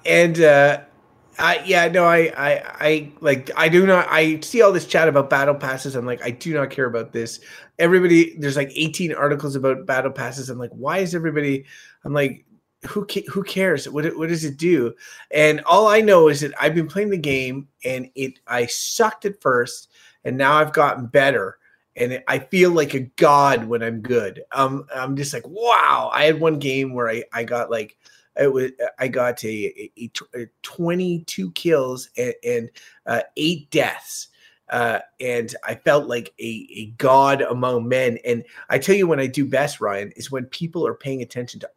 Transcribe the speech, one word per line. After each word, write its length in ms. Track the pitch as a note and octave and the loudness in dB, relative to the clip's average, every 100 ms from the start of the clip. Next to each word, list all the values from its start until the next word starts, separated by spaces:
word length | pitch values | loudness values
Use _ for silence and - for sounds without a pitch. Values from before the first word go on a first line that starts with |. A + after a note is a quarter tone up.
| - | 2
and, 340 | E3+ E3+ E3 | 4 4 6
uh, 420 | D#3 C#3+ C#3+ D3 - _ _ _ _ - | 6 8 6 2 -6 _ _ _ _ -4
I, 240 | E3 E3+ - | 0 0 2
yeah, 220 | F3+ E3+ | 2 2
no, 180 | F3+ E3+ | 4 4
I, 260 | E3+ E3 - | 6 4 0
I, 260 | C#3+ C#3+ - - | -2 -2 -4 -2
I, 320 | D3+ D#3 D3 - | 0 0 -2 -4
like, 300 | D#3 C3 - - | 0 0 -2 0
I 120 | D#3+ | 4
do 200 | F3 F#3+ | 4 6
not, 200 | F#3 E3+ | 4 2
I 280 | D#3 D#3+ D#3 | 2 2 0
see 200 | - A#3+ | -2 4
all 100 | G#3 | 6
this 140 | F3+ - | 4 0
chat 220 | F3 D#3+ | 2 4
about 200 | C#3+ C3 | 4 2
battle 280 | C#3 C#3 C#3+ | 2 2 0
passes. 400 | C3+ C3 C#3+ C3 | -4 -8 -8 -8
I'm 100 | B2 | -6
like, 180 | A#2+ | -6
"I 60 | - | -8
do 240 | A#2+ E3+ | -8 -6
not 160 | D3+ C3+ | -4 -4
care 160 | - B2+ | -2 -2
about 280 | A#2 A2+ | -4 -6
this." 260 | A#2 A2+ - - - - - | -6 -8 -10 -18 -20 -14 0
Everybody, 560 | E3+ F3+ F3+ E3+ E3 - | 4 4 6 6 4 0
there's, 200 | C#3+ C#3 | -4 -2
like, 140 | C#3 C3+ | -4 -4
eighteen 360 | D#3 D3+ F3 | -4 -4 -6
articles 440 | - C#3+ D3 D3 C#3 | -2 0 -2 -4 -2
about 320 | C3+ C3+ - | -2 -2 -2
battle 240 | C3 C3 | -2 -2
passes. 400 | C3 B2 C3 B2+ | -6 -8 -10 -12
I'm 80 | B2 | -12
like, 100 | A#2+ | -12
"Why 300 | A2+ C3+ F3 | -10 -6 -4
is 160 | F#3 E3+ | -4 -4
everybody," 500 | E3 D3 C#3+ C#3 C#3 - - _ | -4 -2 -2 -4 -6 -20 -20 _
I'm 100 | C3+ | -6
like, 320 | C#3+ C#3 - _ _ _ _ - | -2 -2 -4 _ _ _ _ -12
"Who 140 | G#3 G3+ | -8 -6
ca-, 180 | G3 E3 | -8 -8
who 140 | G3 | -8
cares? 480 | F#3+ F#3+ F#3+ D3 C3 | -6 -2 0 0 -4
What, 160 | C#3 D#3 - | -6 -4 -4
what 140 | D#3+ | -4
does 160 | E3+ D#3 | -4 -6
it 120 | C#3 | -4
do?" 360 | E3+ E3 A#2 - - - - | 2 2 2 -4 -16 -20 -4
And 300 | D3+ D3+ C3 | 2 4 4
all 260 | - F3+ G#3+ | 4 6 6
I 140 | G#3+ | 6
know 260 | G#3+ F#3 D#3 | 6 8 8
is 140 | C#3 | 4
that 120 | D3 - | -2 -2
I've 160 | D3 E3 | 0 0
been 120 | D3+ | -2
playing 220 | F#3+ G#3 | -4 -4
the 80 | G3 | -2
game 520 | D3 C3+ C3 C3+ C#3 _ | -2 -2 -4 -8 -12 _
and 280 | B2+ C3 B2 | -8 -8 -8
it, 240 | - C3 - - | -8 -8 -10 -6
I 220 | A#2+ A#2+ | -4 -4
sucked 580 | - - - A3 A3 G#3 | -6 -6 0 0 0 -8
at 160 | G3 | -4
first 480 | C#3 B2 A#2+ - - _ _ _ | 0 0 -2 -8 -20 _ _ _
and 140 | - C3 | -8 -2
now 200 | C3+ D3+ | 2 4
I've 160 | D#3 | 2
gotten 340 | - D3 A2 A#2 | 2 0 0 0
better. 500 | C#3+ C#3 B2 G2 - _ _ _ - | 2 2 2 -4 -10 _ _ _ -6
And 260 | B2 B2 - | -4 -4 -4
I 100 | C3+ | -4
feel 320 | C3+ F#3+ F3+ | -2 4 4
like 220 | E3+ D3 | 4 0
a 80 | C#3 | -4
god 640 | B2+ - D3+ C#3+ C#3 B2+ A2+ | -8 2 6 6 6 2 -2
when 180 | A#2 | -4
I'm 160 | A2+ A2+ | -4 -6
good. 440 | A2+ A#2+ G#2 - - | -2 -2 -2 -6 -8
Um, 340 | B2+ C3+ C#3 C#3+ C3 | -2 -2 -2 -8 -8
I'm 220 | C3 C#3 | -6 -6
just 160 | C#3+ | -6
like, 120 | C3 C3 | -8 -12
"Wow." 640 | F#3 A#3 G#3+ D3 C3+ A#2+ | -4 2 4 4 2 0
I 100 | - | 2
had 160 | D3+ D#3 | 2 2
one 180 | D#3+ D3+ | 0 0
game 360 | C3+ C3 C3+ | -2 -4 -4
where 160 | B2 A#2 | -4 -4
I, 160 | A2+ - | -4 -6
I 100 | A#2+ | -8
got, 260 | A#2 A#2+ A#2 | -6 -4 -4
like, 280 | A#2 G#2+ _ _ _ _ - | -4 -6 _ _ _ _ -2
it 120 | C#3 | 0
was, 180 | C3 B2+ - A#2+ - | 0 -2 -4 -8 -6
I 100 | C3 | -4
got 340 | B2+ B2 B2 | -2 -2 -4
a, 40 | A2+ | -6
a, 420 | G#2+ G2+ D#2+ G#2 - | -6 -6 -8 -16 -16
a 100 | A#2 | -16
tw-, 280 | - - B2 | -14 -14 -14
a 100 | A2+ _ | -14 _
twenty-two 880 | - - E3+ F3+ F3+ E3+ E3 - F#3+ | -16 -6 -4 -2 -2 -4 -8 -10 -8
kills 580 | E3+ F3 D#3 B2+ B2+ - - | -6 0 0 0 -6 -10 -8
and, 160 | B2 A#2 A#2+ | -6 -6 -4
and, 240 | A#2+ A2+ - - _ - | -4 -6 -14 -20 _ -6
uh, 160 | A#2 - - | -6 -6 -4
eight 320 | D3+ E3+ - | -2 -4 -4
deaths. 580 | D#3 A#2+ - - - - _ _ _ - | -2 0 -4 -12 -16 -16 _ _ _ -8
Uh, 300 | A#2+ A#2 A2 - - | -2 -2 -2 -6 -10
and 340 | B2+ A#2+ A2+ - - | -6 -4 -6 -10 -12
I 80 | A#2 | -4
felt 320 | - D3 A2+ | 2 2 2
like 260 | A#2+ - - | -4 -8 -12
a, 280 | A2+ A2+ - | -10 -10 -14
a 140 | - A2 A2+ | -16 -14 -2
god 440 | C3+ C3+ C#3 C3+ | 4 6 6 2
among 480 | C3 B2 B2 B2 A#2 | -2 -2 -2 -2 -2
men. 280 | C3 C3 A#2 - | 0 0 -2 -4
And 200 | A#2 - - - | -4 -6 -16 -4
I 100 | C3+ | -2
tell 160 | C3+ G3+ | 2 2
you 100 | F3+ | 2
when 140 | D3+ | 0
I 80 | C3 | -2
do 180 | D3 C3+ | -2 -2
best, 360 | B2+ D3 - | 0 -2 -4
Ryan, 300 | G#2+ G2 G2+ - | -4 -4 -8 -12
is 160 | A#2 | -10
when 140 | C3+ B2+ | -10 -10
people 420 | - E3+ E3+ C#3 | -10 -10 -4 -6
are 80 | A2+ | -6
paying 260 | C#3+ C3+ | -8 -8
attention 380 | A#2+ B2+ A#2+ A2+ | -8 -10 -12 -14
to 100 | - | -18